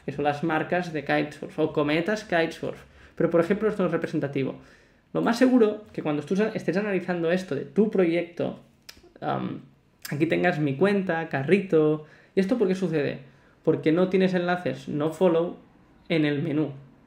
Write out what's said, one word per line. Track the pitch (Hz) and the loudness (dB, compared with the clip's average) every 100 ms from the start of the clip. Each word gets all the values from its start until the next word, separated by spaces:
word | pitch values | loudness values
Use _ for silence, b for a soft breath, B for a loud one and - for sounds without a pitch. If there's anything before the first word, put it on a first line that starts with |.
que | - | -10
son | 139 | -4
las | 147 143 | -2 0
marcas | 165 156 156 175 170 | 0 -2 0 -2 -2
de | 156 | -6
kitesurf, | 143 151 147 - - - | 0 0 -2 -6 -10 -4
o | 156 | -2
Cometas | 156 147 156 170 214 | 0 0 0 0 -4
Kitesurf. | - 170 165 - 135 - - b b | -2 0 0 -4 -10 -10 -16 b b
Pero, | b 165 | b 2
por | 170 | 4
ejemplo, | 170 196 214 | 2 2 0
esto | - | 0
no | 180 | 0
es | |
representativo. | 165 165 156 143 139 127 - B B B B B | -2 -4 -4 -4 -4 -4 -6 B B B B B
Lo | 160 | -2
más | 160 240 | 0 4
seguro | 262 247 208 208 - | 6 6 4 2 -8
que | - | -6
cuando | 156 147 | -4 -2
tú | 147 190 214 | -2 0 0
estés | 202 - 175 | -2 -2 -2
analizando | 214 190 185 175 165 | 0 -2 -2 -2 0
esto | 185 185 | 0 -2
de | 135 | -6
tu | - - 214 | -2 2 2
proyecto, | 190 170 170 170 - 131 - - _ - - - - | 4 2 2 -2 -4 -6 -6 -16 _ -20 -20 -20 -10
am, | 147 135 120 - - _ _ _ - | -6 -4 -4 -8 -14 _ _ _ -8
aquí | 143 156 | -2 0
tengas | 170 180 151 | 2 0 0
mi | 147 135 | -2 2
cuenta, | 196 202 185 165 160 | 2 2 0 -4 -4
carrito. | 139 139 202 190 160 151 156 B B B | -4 2 2 4 2 4 0 B B B
¿Y | - | -2
esto | 190 254 | 0 2
por | 190 | 0
qué | |
sucede? | 185 180 160 135 - b b b b | 0 -2 -2 -2 -6 b b b b
Porque | - 156 156 | 0 2 4
no | 165 185 | 4 4
tienes | 185 185 | 4 4
enlaces, | 185 175 180 131 135 - | 2 0 -2 -2 -6 -6
no | 147 156 | -2 -2
follow, | 160 185 165 175 - - _ _ _ - | 2 2 4 0 -6 -18 _ _ _ -2
en | 165 147 | 0 2
el | 143 | 0
menú. | 160 147 143 139 - - | -2 -2 -2 -6 -18 -20